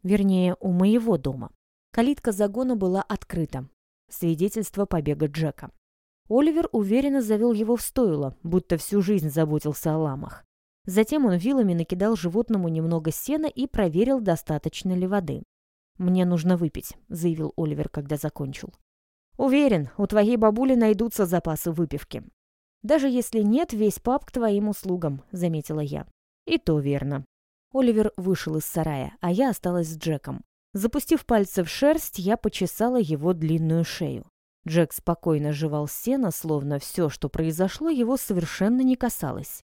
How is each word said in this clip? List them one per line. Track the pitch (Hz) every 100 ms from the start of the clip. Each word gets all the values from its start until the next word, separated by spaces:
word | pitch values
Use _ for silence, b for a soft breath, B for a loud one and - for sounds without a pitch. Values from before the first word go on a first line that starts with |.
Вернее, | 185 202 196 185 180 180
у | 190
моего | 175 190 233 226 170
дома. | 135 131 113 _ _ _ _
Калитка | - 240 285 -
загона | 196 208 202 254 233
была | 190 190
открыта. | - 202 - 170 151 131 135 _ _ _ _
Свидетельство | - 170 160 196 220 196 190 202
побега | 170 147 147 151
Джека. | 147 156 - - _ _ _ _ _ _
Оливер | 226 302 320 330
уверенно | 233 196 233 277 277
завел | 220 214 240
его | 214 220 240
в |
стойло, | - - 226 151 139 -
будто | 170 180 - 165
всю | - 202
жизнь | 185 202 151
заботился | 147 160 151 151 147 165
о | 156
ламах. | 156 139 - - _ _ _ _ -
Затем | 185 220 302 247
он | 180
вилами | 202 269 208
накидал | 170 165 180 208 220
животному | 170 190 233 208 170
немного | 160 165 165 156
сена | - - 302 311
и | - 262
проверил, | - 185 156 240 269
достаточно | 202 165 - 151 156 - 185
ли | 180 185
воды. | 202 165 135 - _ _ _ _ -
«Мне | 180 185 180
нужно | 175 170 180
выпить», | 165 - - - _
заявил | 165 170 160 151 -
Оливер, | 156 147 151
когда | - 143 151
закончил. | 151 - 135 139 - _ _ _ _ _ _ -
«Уверен, | 269 277 285 185 139 -
у | 202
твоей | 214 208 247
бабули | 214 214 262 254
найдутся | 220 196 233 - 185
запасы | 175 165 156 170
выпивки. | 160 160 143 - 131 - _ _ _ _ _
Даже | 214 302 269
если | 247 233 226
нет, | 208 247 339
весь | 214 214 -
паб | - 269 -
к |
твоим | 254 226 202 208
услугам», | 202 185 180 160 139 -
заметила | 185 175 160 - 151
я. | 147 147 - _ _ _ -
«И | 330
то | - 151
верно». | 139 143 139 139 143 _ _ _ _
Оливер | 262 254 220 208 -
вышел | 180 180 - 156
из |
сарая, | - 170 160 143 135 -
а | 175
я | 180 269
осталась | 202 180 175 160
с | 160
Джеком. | 165 151 - 131 - _ _
Запустив | 196 226 285 - 330 -
пальцы | 226 196 - 170
в |
шерсть, | - 285 320 - -
я | 180 233
почесала | 214 - 180 - 226 254
его | 160 151 160
длинную | 175 156 160 160 165
шею. | 165 - 151 123 - _ _ _ -
Джек | 165 160
спокойно | - - 170 175 151 147
жевал | 147 156 147 147
сено, | - - 269 214
словно | - 160 151 143 143
все, | - - 160
что | - 147
произошло, | - 160 160 190 - 320
его | 285 233 262
совершенно | - 185 165 - 196 247
не | 262 254
касалось. | 240 - 143 117 143 - _